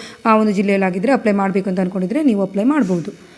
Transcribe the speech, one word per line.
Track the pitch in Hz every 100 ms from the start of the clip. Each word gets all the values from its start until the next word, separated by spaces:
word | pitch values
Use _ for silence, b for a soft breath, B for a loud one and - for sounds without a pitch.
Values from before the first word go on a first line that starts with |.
| B B 233
ಆ | 220
ಒಂದು | 214
ಜಿಲ್ಲೆಯಲ್ಲಾಗಿದ್ದರೆ | 196 202 196 190 190 226
ಅಪ್ಲೈ | 254 220
ಮಾಡಬೇಕು | 202 196 190 190
ಅಂತ | 185
ಅಂದ್ಕೊಂಡಿದ್ರೆ | 185 190 185 254
ನೀವು | 302 202
ಅಪ್ಲೈ | 190 196
ಮಾಡ್ಬೋದು. | 233 302 190 175 147 - B